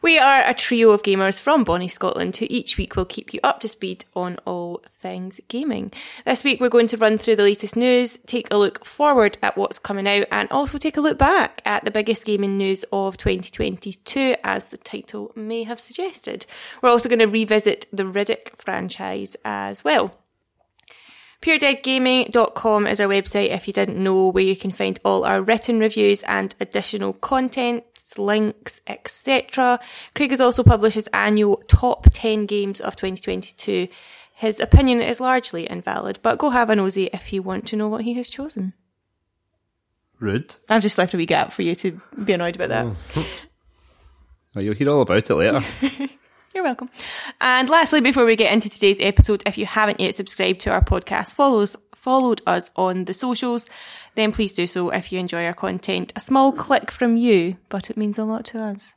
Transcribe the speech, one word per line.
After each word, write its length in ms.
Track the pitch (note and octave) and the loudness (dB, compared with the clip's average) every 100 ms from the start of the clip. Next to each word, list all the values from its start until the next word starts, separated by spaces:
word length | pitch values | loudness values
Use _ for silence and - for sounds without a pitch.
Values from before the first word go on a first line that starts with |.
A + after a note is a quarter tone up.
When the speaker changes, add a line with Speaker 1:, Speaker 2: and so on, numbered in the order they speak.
Speaker 1:
We 180 | E4 D#4+ | 4 6
are 280 | C4+ C4+ - | 6 6 4
a 60 | |
trio 380 | B3 - A#3+ A3+ | -2 -2 4 6
of 100 | G#3 | 6
gamers 400 | G3+ F#3+ F#3+ F#3+ | 2 2 0 0
from 220 | - D#4 | 2 2
Bonnie, 240 | G3 E3+ F3+ | 2 -2 -4
Scotland, 500 | - F#3 - F3 - | -4 -4 -2 -4 -4
who 80 | A3+ | -4
each 300 | A#3+ - - | -4 -4 -6
week 180 | F#3 - | -4 -4
will 100 | F#3 | -6
keep 280 | - - | -8 -12
you 60 | - | -2
up 160 | C#4 C#4+ | -2 -2
to 60 | G#3+ | -6
speed 380 | - F#3+ F#3 - - | -8 -10 -10 -10 -8
on 220 | F3+ F3 - | -8 -8 -8
all 380 | F3+ F3 F3 _ _ | -8 -8 -12 _ _
things 400 | F#3 F#3 F#3 - _ | -12 -10 -12 -14 _
gaming. 440 | A#3+ D4 A3 G3 - - - - | -8 -6 -6 -8 -14 -20 -10 -2
This 180 | B3 | 0
week 180 | C#4+ A#3 | 2 2
we're 80 | B3 | 4
going 160 | A#3+ A#3 | 4 4
to 100 | A3 | 4
run 200 | A3 G#3+ | 2 2
through 200 | - G#3+ | 2 4
the 60 | |
latest 320 | G3+ G#3 G3+ A#3 | 4 2 -4 0
news, 420 | B3 B3 B3 - - | 4 4 2 -4 -4
take 200 | B3 - | -6 0
a 60 | G#3 | 2
look 280 | G3+ - - | 2 0 -16
forward 540 | - D4 C4+ G#3 - | 0 4 6 4 2
at 160 | G3+ G3 | -2 -2
what's 220 | G3 - | -4 -4
coming 280 | - G3+ G3+ | -8 -4 0
out, 200 | G3+ - | 0 0
and 160 | - G3+ | -2 0
also 260 | C4+ C#4 C#4+ | -2 -2 -2
take 180 | D#4 D4+ | -4 0
a 40 | |
look 160 | D4+ C#4+ | 0 2
back 420 | C#4 F#4 - - - | 2 4 0 -4 -4
at 200 | G#3 G#3+ | -2 -2
the 60 | |
biggest 320 | G#3+ G#3+ G#3+ | -2 -2 -2
gaming 320 | - G#3 G3+ G3 | -2 -2 0 -2
news 300 | G3 F#3+ - | -2 -2 -4
of 240 | G3 G3 F#3+ | -4 -4 -4
twenty 320 | - F#3+ F#3 | -4 -4 -6
twenty-two, 840 | - F#3 F#3 G3 F#3 - C4+ C4 - | -6 -6 -6 -12 -14 -8 -2 0 0
as 240 | G3 G3 - | -2 -4 -6
the 100 | - | -12
title 540 | - - - G#3 G#3 - | -14 -14 -14 -14 -14 -12
may 280 | G#3+ A3+ | -8 -8
have 160 | A3 A#3 | -8 -10
suggested. 680 | - - F#4 - - - - - - - | -12 -8 -10 -10 -14 -14 -14 -20 -20 0
We're 60 | B3 | 4
also 200 | A#3+ A#3 | 4 4
gonna 160 | A#3 A3 | 4 4
revisit 600 | A3 G#3+ G#3+ G#3 - - | 4 2 2 2 0 -6
the 120 | G3 | -6
Riddick 580 | F#3+ F#3+ G3+ A3+ - _ | -4 -4 -2 -4 -8 _
franchise 720 | - F#3+ F#3 - G3 G3+ G3 - | -8 -6 -8 -8 -8 -8 -10 -12
as 400 | G#3+ G3+ G3 G3 | -8 -8 -8 -6
well. 320 | - D4 F#3 - _ _ _ _ _ _ _ - - - - _ | 0 0 0 -6 _ _ _ _ _ _ _ -20 -20 -20 -20 _
Pure 160 | - D#4 | 0 2
dead 220 | C#4+ C4+ | 2 0
gaming 460 | C4 C4 B3+ B3+ - | 0 0 2 2 2
dot 240 | A#3+ A3 | 2 2
com 320 | - A3+ G#3 G#3 | 0 0 2 2
is 140 | G3+ | 0
our 60 | G3+ | 2
website, 420 | G3 G3 G#3 G3+ | 0 0 -2 -2
if 160 | F#3 - | -2 -4
you 80 | |
didn't 240 | G3 G3 - | -2 -2 0
know, 240 | F#3+ F#3+ F#3+ | 0 4 4
where 160 | F#3 | 4
you 120 | F#3+ F#3+ | 2 0
can 160 | G3 | -4
find 280 | F#3 G3 F#3 | -4 -4 -2
all 200 | G3 G3 F#3+ | 0 0 2
our 160 | G3 | 0
written 380 | F#3+ A3+ A#3 A3+ | 2 0 2 2
reviews 420 | G#3+ A3 G3+ G3+ | 2 2 2 2
and 300 | - - G3 - | 0 -4 -4 -8
additional 540 | G3 G3+ F#3+ G#3 G3 | -6 -6 -6 -6 -6
contents, 1040 | F#3+ - C4+ B3+ C4 A#3+ A#3+ - - - - | -6 -4 -2 -2 -2 -4 -4 -8 -20 -14 -6
links, 640 | G3+ G#3+ G#3+ - - - - | -2 0 0 -4 -14 -14 -12
et 200 | - - | -14 -12
cetera. 720 | - - C4+ - - B3 B3 - - - - | -10 -2 -2 -2 0 2 0 -4 -20 -16 -4
Craig 140 | C#4 | 0
has 80 | B3+ | 4
also 220 | B3 B3 | 4 6
published 320 | A#3+ A3+ G#3+ G#3+ | 6 6 4 0
his 140 | G#3 | -2
annual 440 | G3 G#3 G#3+ G#3 G3 - | 0 2 2 2 0 2
top 400 | - B3 - - | 2 2 6 6
ten 340 | - A3+ G#3+ G#3 | 6 -2 -2 -2
games 320 | G#3 G3 G3 | -4 -4 -6
of 140 | - - | -10 -6
twenty 260 | F#3+ F#3 | -8 -6
twenty-two. 680 | - F#3 F#3 - - F#3+ F#3 - - - - | -8 -8 -8 -12 -4 -4 -4 -10 -20 -20 -20
His 260 | _ A3 G#3+ | _ -4 -4
opinion 420 | - - C4 A#3+ | 6 8 8 2
is 180 | - A#3 | 0 -2
largely 460 | B3+ B3+ B3+ E3+ E3 | 0 0 -2 -8 -8
invalid, 480 | F3 - - - G3 | -8 -6 -6 -6 -2
but 160 | A3+ A#3+ | -2 2
go 100 | D4+ | 2
have 200 | B3 A3+ | 2 2
a 40 | G#3+ | 2
nosy 340 | F#3+ G3 F#3+ | 2 -2 -4
if 180 | G3 - | -6 -8
you 120 | G3 | -8
want 240 | F#3+ F#3 - | -6 -8 -6
to 80 | G#3+ | -4
know 140 | G#3+ | -4
what 140 | G#3+ A3+ | -4 -4
he 80 | A#3+ | -6
has 140 | A#3+ | -8
chosen. 440 | - C#4+ A3 F#3+ - _ _ _ _ _ _ _ _ _ _ _ _ _ _ | -10 -10 -8 -8 -10 _ _ _ _ _ _ _ _ _ _ _ _ _ _
Speaker 2:
Rude. 360 | G#2 G#2+ - - _ | -2 -2 -4 -18 _
Speaker 1:
I've 140 | A3 | 2
just 160 | G#3 - | 2 0
left 160 | F3 | 0
a 40 | F3+ | 0
wee 80 | E3 | 0
gap 240 | D#3 - | 2 0
for 80 | - | -2
you 140 | E3+ F3+ | -4 -2
to 240 | F#3+ E3+ - - | -6 -8 -18 -8
be 100 | G#3 | -2
annoyed 220 | F3+ E3+ E3+ | -2 -2 -4
about 140 | - | -4
that. 160 | A2 A#2 F#2 - - | -2 -4 -8 -8 -8
Speaker 2:
Oh. 100 | D#3+ | -8
<laughs> 40 | - - _ _ _ _ _ _ _ _ _ _ G#2 | -12 -20 _ _ _ _ _ _ _ _ _ _ -8
Well, 80 | |
you'll 100 | G2+ G#2+ | -6 -2
hear 140 | C#3 | 2
all 120 | D3 | 4
about 280 | A#2+ F#2+ - | 4 2 2
it 60 | D#2+ | 2
later. 260 | F#2+ C3+ C3+ - | 4 2 -2 -4
Speaker 1:
<laughs> 280 | C4+ - C#4 _ _ _ _ F#4+ | -4 -4 -10 _ _ _ _ -4
You're 80 | |
welcome. 260 | F4 B3 B3+ - - - - - | -4 -4 -10 -14 -14 -12 -14 -2
And 260 | B3+ B3+ C4 | 0 2 4
lastly, 300 | D#4+ D#4+ - | 4 4 4
before 240 | B3 C4+ | 4 4
we 140 | A#3 A3+ | 4 6
get 160 | G#3+ | 4
into 160 | A3 G#3 | 2 0
today's 320 | - G3+ G3 | 2 2 4
episode, 420 | G3 G3 - G3+ - | 2 6 4 4 -2
if 120 | F#3+ | -6
you 80 | G3+ | -4
haven't 340 | A3 G#3+ G3+ | 0 0 0
yet 160 | F#3+ G3+ | -2 -4
subscribed 460 | F#3+ - F#3 F#3 | -8 -2 -2 -2
to 100 | - | 0
our 100 | F#3 | 0
podcast, 520 | - F#3 - - F#3+ | 2 0 -2 -4 -4
follows, 420 | - C#4 A#3 G3+ - _ | 0 2 4 0 -4 _
followed 480 | - - C4 B3+ G#3+ - | -10 0 2 2 0 0
us 240 | F#3 - - | -2 -2 -2
on 260 | F#3 F#3 | -2 -2
the 100 | F#3 | -6
socials, 560 | F#3+ B3+ A#3+ B3 A#3+ - - - - - - | -6 -4 -2 -2 -4 -6 -14 -20 -20 -10 -2
then 160 | G#3+ | -2
please 220 | G#3+ G3+ | 0 -2
do 120 | - F3 | -2 -4
so 240 | F3+ F3 | -2 -2
if 200 | - - | -4 -4
you 80 | F#3 | -6
enjoy 240 | F3+ E3+ E3+ | -6 -4 -4
our 80 | |
content. 600 | F3+ F#3+ F#3 - F#3 F3+ - | -4 -6 -6 -4 -6 -6 -10
A 60 | |
small 320 | - C4+ C4+ | 0 4 4
click 360 | C4+ - C4+ - | 2 -2 -2 -2
from 260 | - B3 A#3 | -2 0 2
you, 400 | A#3+ G3 E3+ F#3+ _ | 4 4 2 -6 _
but 220 | G3 - | -10 -8
it 80 | - | -6
means 200 | G#3 G3+ | -4 -4
a 60 | |
lot 220 | A3 A3 A3+ | -6 -6 -8
to 160 | A3+ | -10
us. 320 | G#3+ G3+ - | -8 -10 -14